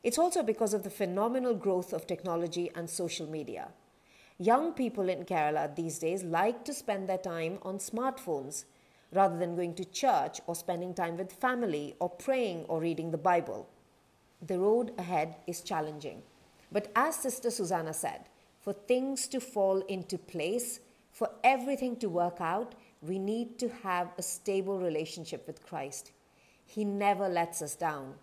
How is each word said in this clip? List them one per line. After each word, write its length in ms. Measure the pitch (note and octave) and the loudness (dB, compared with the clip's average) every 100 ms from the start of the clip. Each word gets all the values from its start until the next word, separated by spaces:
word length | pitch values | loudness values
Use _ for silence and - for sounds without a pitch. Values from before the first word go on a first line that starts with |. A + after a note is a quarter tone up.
It's 140 | A#3+ A#3+ | 2 4
also 260 | F4 F4 | 4 4
because 300 | A3 G#3 A3 | 2 2 2
of 100 | G#3 | 2
the 60 | F#3+ | -2
phenomenal 640 | - F#3+ F#3 A3+ C4 B3 G#3 | -2 0 2 2 2 2 2
growth 380 | G3 F#3 F3 | 2 2 0
of 140 | D#3+ - | -6 -4
technology 640 | F3 F3+ E3+ E3+ E3 F3 F3 | -4 -2 0 0 -2 -2 -4
and 140 | E3+ | -6
social 360 | - E3+ - D#3 | -4 -4 -4 -6
media. 440 | D#3 C3+ F#2 B1 - _ _ _ - - - | -6 -6 -8 -10 -14 _ _ _ -20 -20 0
Young 360 | F#3 C4+ E4 | 6 6 4
people 340 | E4 A#3+ G#3+ F#3 | 0 -2 0 0
in 160 | E3 | 0
Kerala 500 | E3+ F3 D3+ D3+ D3 | 0 2 4 2 0
these 240 | D3 E3 - | -2 -4 -2
days 260 | D#3+ F#3+ | -2 -2
like 420 | F3+ E3 G#3 A#3+ - | 0 2 2 2 -6
to 80 | |
spend 340 | C#4 - G3 F#3+ | -6 -2 -2 0
their 100 | F#3 | -2
time 420 | F#3+ E3 D#3+ F#3+ | -2 -2 -2 -4
on 160 | F#3+ F#3+ | -6 -6
smartphones 880 | - A3 C4 B3+ - D3 C3+ D#3+ - _ _ _ _ | -4 -2 -2 -2 -2 -2 -2 -10 -12 _ _ _ _
rather 240 | F3 G3 E3+ | 4 4 4
than 180 | F3 F3 | 0 0
going 200 | F3 E3+ | -2 -4
to 100 | - | -6
church 560 | - C4+ F3+ D3 - - | 2 4 4 2 -4 -6
or 100 | E3 | -4
spending 380 | - E3+ F3+ | -2 -2 -4
time 220 | F3 E3+ E3+ | -2 -2 -2
with 160 | F#3 | -6
family 640 | - B3+ B3 A3+ D3 D3 - | 0 0 2 0 0 -4 -4
or 100 | F3 | -4
praying 560 | - - C4 A3+ E3+ - | -2 0 0 0 -2 -2
or 160 | D#3+ | 0
reading 300 | E3+ D#3+ E3 | 0 0 -2
the 60 | D#3+ | 2
Bible. 520 | E3+ F3 - G#2 - - _ _ _ _ _ _ E3+ | 4 4 2 -8 -10 -20 _ _ _ _ _ _ -4
The 140 | F#3 | 2
road 320 | G3+ A3+ A#3 - | 4 4 2 -4
ahead 400 | F3 E3+ D#3+ D#3+ - | -2 0 0 -4 -8
is 140 | E3+ | -8
challenging. 600 | - E3 D#3 D3+ C#3+ F2+ - - - - - | -4 -2 -2 -6 -10 -12 -18 -20 -20 -20 -4
But 200 | G#3 G3+ - | -4 0 2
as 200 | D4 - | 2 2
Sister 340 | C4 A#3+ A#3+ | -4 -2 -2
Susanna 440 | A#3 F3 F3 D#3+ | 0 0 0 -2
said, 320 | D#3 A#2 D2 - _ _ _ | -4 -4 -6 -14 _ _ _
for 140 | - | -8
things 540 | G3 - B3 C4+ C4+ - | -8 2 4 4 -2 -2
to 100 | C4 | -4
fall 400 | - G#3+ G3 F#3+ F#3+ | -2 2 4 4 0
into 320 | F#3+ E3+ F3+ | -4 -4 -8
place, 640 | - E3+ D#3+ A#3 A#3+ - - _ _ | -6 -4 0 0 -2 -8 -14 _ _
for 160 | - A3+ - | -4 -4 4
everything 520 | B3 C4+ B3+ C4+ B3+ A#3 | 4 4 0 0 0 -2
to 140 | G#3+ | 0
work 300 | E3+ F3 F3 | 2 2 0
out, 360 | E3 F#3+ A#3+ - - _ | -2 0 -4 -10 -20 _
we 160 | D3+ F#3+ | -6 -2
need 400 | G3 A3+ A#3 - | 0 -2 -4 -4
to 120 | A#3+ - | -4 -4
have 300 | G3 F3 F3 - | -2 0 0 -4
a 20 | |
stable 560 | - - - G3 F#3+ G3 | -6 -4 0 0 2 0
relationship 680 | F3+ D#3 D#3+ F3 D#3+ D#3+ - | 2 0 -4 -8 -8 -10 -10
with 180 | C#3+ - | -16 -10
Christ. 460 | D#3 C#3 - - _ _ _ _ _ _ | -8 -6 -10 -14 _ _ _ _ _ _
He 180 | G#3+ G#3 | -2 0
never 420 | G3+ G3+ G3 G3 | 4 4 6 4
lets 360 | F3 E3+ - | 2 0 -2
us 120 | D3 - | -6 -2
down. 380 | E3 D3 C3 D3 | -2 -2 -8 -14